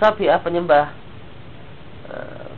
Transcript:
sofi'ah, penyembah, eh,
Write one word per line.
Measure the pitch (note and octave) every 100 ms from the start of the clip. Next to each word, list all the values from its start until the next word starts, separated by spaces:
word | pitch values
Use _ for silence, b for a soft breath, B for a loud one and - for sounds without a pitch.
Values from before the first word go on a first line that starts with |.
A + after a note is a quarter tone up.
sofi'ah, | G#3+ G#3+ E3 E3+
penyembah, | E3+ F3 F3 D3 D3 - - - - - - - - - - - -
eh, | - - - -